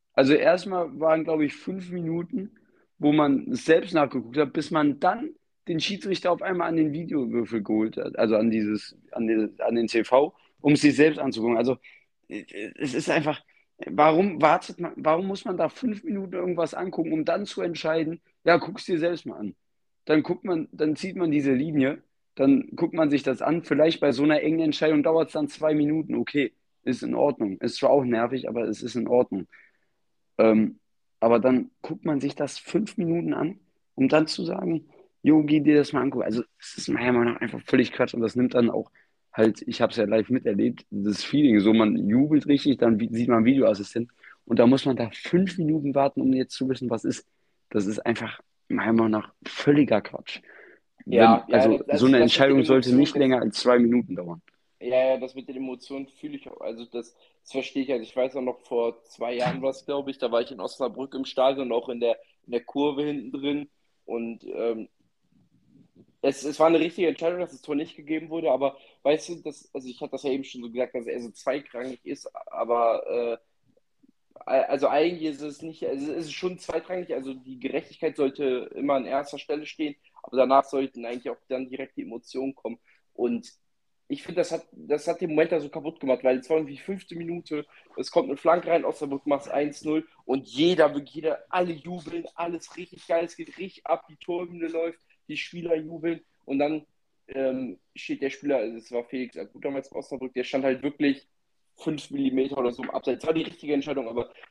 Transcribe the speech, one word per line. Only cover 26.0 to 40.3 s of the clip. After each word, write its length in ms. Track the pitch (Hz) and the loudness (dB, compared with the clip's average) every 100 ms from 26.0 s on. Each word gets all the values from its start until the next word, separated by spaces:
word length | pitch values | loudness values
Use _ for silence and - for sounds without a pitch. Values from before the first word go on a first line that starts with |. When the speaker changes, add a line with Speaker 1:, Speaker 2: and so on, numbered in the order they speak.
| 147 120 | -2 -2
Speaker 1:
Okay, 380 | 117 147 131 _ _ _ | -2 0 -2 _ _ _
ist 180 | - 123 | -4 -4
in 140 | 120 120 | -2 2
Ordnung. 420 | 143 - 107 95 | 2 2 -4 -4
Ist 200 | 120 - | -6 0
zwar 120 | 131 | 4
auch 160 | 139 127 | 4 2
nervig, 420 | 117 120 131 - | 0 0 -4 -6
aber 180 | 117 110 | -4 -4
es 180 | 107 | -4
ist 120 | 120 120 | -6 -6
in 120 | 110 | 0
Ordnung. 400 | 123 123 98 85 - _ _ _ _ _ _ _ - | 2 2 -2 -8 -16 _ _ _ _ _ _ _ 2
Ähm, 420 | 113 110 107 - _ _ _ - | 4 6 2 -2 _ _ _ -2
aber 200 | 117 117 | 2 4
dann 320 | 127 127 - _ | 4 2 0 _
guckt 240 | - 160 - | -12 -8 -4
man 140 | 147 | -2
sich 160 | 139 - | -4 -4
das 240 | 143 - | -6 -8
fünf 380 | - 180 214 - | -4 -4 -2 -4
Minuten 360 | 170 170 160 | -2 0 -2
an, 260 | 147 151 202 _ _ _ - | -2 -4 -6 _ _ _ 0
um 140 | 131 | 4
dann 180 | 151 156 | 4 2
zu 160 | - | -2
sagen, 460 | 165 - - 160 - _ _ _ | -6 -4 -2 -4 -6 _ _ _
„Jo, 220 | - 156 | 4 6
geh 180 | 147 151 | 6 4
dir 140 | 147 147 | 6 4
das 180 | 143 | 4
mal 80 | 147 | 0
angucken.“ 240 | 139 127 - | 0 -2 -2
Also, 180 | 113 113 _ | -2 -6 _
es 180 | - - | -20 -12
ist 120 | - | -6
meiner 240 | - 123 | -2 2
Meinung 200 | 123 120 | 2 2
nach 80 | 117 | 0
einfach 200 | 117 117 | -6 -8
völlig 300 | - 131 117 | 0 2 2
Quatsch 200 | - 123 | 0 -2
und 80 | 120 | 0
das 140 | 113 120 | -2 0
nimmt 180 | 123 | 0
dann 160 | 123 117 | 2 2
auch 220 | 95 113 _ _ _ _ - | 0 -6 _ _ _ _ 2
halt, 260 | 110 101 - | 2 2 -6
ich 140 | 113 | 0
hab's 160 | 117 120 | 0 0
ja 80 | 104 | 2
live 240 | 113 | 2
miterlebt, 560 | 107 | 2